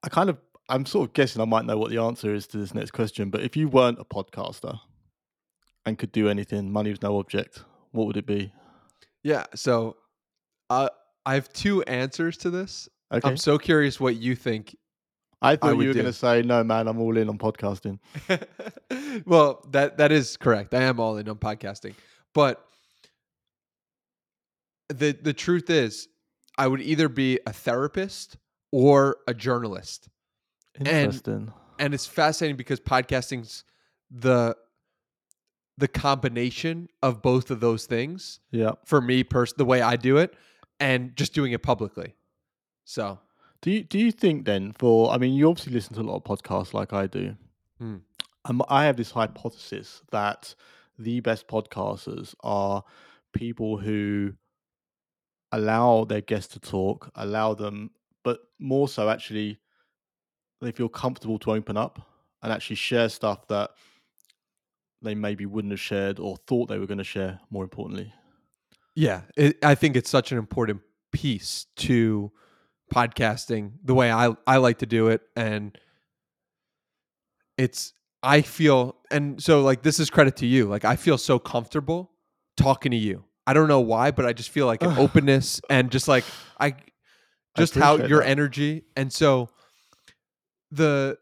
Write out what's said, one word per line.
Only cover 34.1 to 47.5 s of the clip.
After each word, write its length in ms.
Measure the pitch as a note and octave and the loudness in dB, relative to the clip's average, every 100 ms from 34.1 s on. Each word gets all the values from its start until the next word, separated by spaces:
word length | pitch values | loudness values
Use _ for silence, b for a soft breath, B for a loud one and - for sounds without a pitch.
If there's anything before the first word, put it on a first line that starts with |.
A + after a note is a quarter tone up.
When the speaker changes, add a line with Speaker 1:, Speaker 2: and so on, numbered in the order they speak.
Speaker 2:
the, 440 | B2+ B2+ B2 A#2 A#2 _ _ _ _ _ _ _ _ _ _ _ - | -4 2 4 4 -2 _ _ _ _ _ _ _ _ _ _ _ -4
the 100 | C3+ | -2
combination 1000 | - C#3+ C3+ C3 A#2+ B2 A#2+ E3 E3 E3+ _ | 0 0 0 -2 -2 -4 -4 -8 -8 -12 _
of 200 | C3 A#2 | -2 0
both 300 | C3 B2+ B2 | 0 0 0
of 80 | B2 | -2
those 260 | A#2 A2+ - | 0 0 -2
things 540 | A#2 C3 F3+ - - _ | -4 -4 -8 -16 -20 _
Speaker 1:
Yeah. 200 | A2+ A2 - - | -2 -2 -2 0
Speaker 2:
for 160 | D3+ | 0
me 220 | B2 B2+ | 2 0
pers-, 300 | B2+ B2+ A#2+ | 0 0 -2
the 120 | - C3 | 0 2
way 160 | B2+ | 2
I 140 | A#2 B2 | 2 2
do 220 | B2+ C3+ | 2 4
it, 180 | F3+ b b b b _ | 2 b b b b _
and 360 | C#3+ B2+ B2+ - | 0 0 -2 -6
just 180 | C3+ | -4
doing 180 | - C#3 | -2 -2
it 120 | A#2 | -2
publicly. 520 | - A#2 G#2+ - - _ _ _ _ _ _ _ _ | -2 -2 -2 -10 -14 _ _ _ _ _ _ _ _
So 340 | - G#2 G2 _ _ _ _ | -8 -6 -8 _ _ _ _
Speaker 1:
Do 100 | - | -4
you, 120 | G#3+ | -4
do 160 | F3 G3 | -4 -2
you 120 | A#3 | 0
think 340 | G#3+ G3 D3+ A2+ | 2 0 0 -2
then 280 | G2+ G2 | -4 -4
for, 380 | G#2+ B2 A2+ A2+ | -2 4 6 4
I 60 | A#2+ | 2
mean, 160 | B2+ | 0
you 160 | C3+ D#3 | 4 4
obviously 240 | E3+ - | 2 -4
listen 200 | A#2+ G#2 G#2+ | -6 -6 -10
to 60 | |
a 20 | |
lot 120 | G#2+ G2 | -8 -8
of 80 | |
podcasts 500 | - G2+ - F#2+ F#2+ | -6 -8 -4 -6 -4
like 200 | - G2+ | -6 -4
I 140 | G2+ G2 | -4 -4
do. 280 | G2 G2 G#2 _ | -6 -8 -10 _